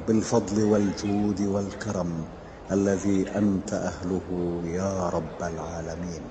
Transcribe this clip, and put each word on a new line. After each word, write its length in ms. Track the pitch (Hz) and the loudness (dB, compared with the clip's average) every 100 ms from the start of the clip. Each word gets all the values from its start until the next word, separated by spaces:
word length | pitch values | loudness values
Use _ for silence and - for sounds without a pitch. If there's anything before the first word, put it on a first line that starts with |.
| 85 | 2
بالفضل 540 | 110 95 120 95 104 | 2 4 2 2 4
والجود 800 | 107 104 101 - 107 101 104 98 | 4 6 4 0 0 2 2 2
والكرم 720 | 101 101 98 - 107 95 87 82 80 - - - - | 0 0 -2 -6 -4 -2 -2 -4 -6 -10 -14 -12 0
الذي 580 | 95 98 95 98 95 92 101 | 2 4 2 4 2 2 2
أنت 360 | 104 95 - | 2 2 0
أهله 880 | 98 90 87 90 92 82 90 87 87 | -2 -2 -4 -2 -2 -2 -2 -2 -2
يا 440 | 85 87 98 95 87 | -2 -2 0 0 0
رب 320 | 87 80 - | -2 -4 -6
العالمين. 840 | 85 80 78 82 80 82 87 82 - | -6 -6 -8 -6 -6 -6 -8 -8 -12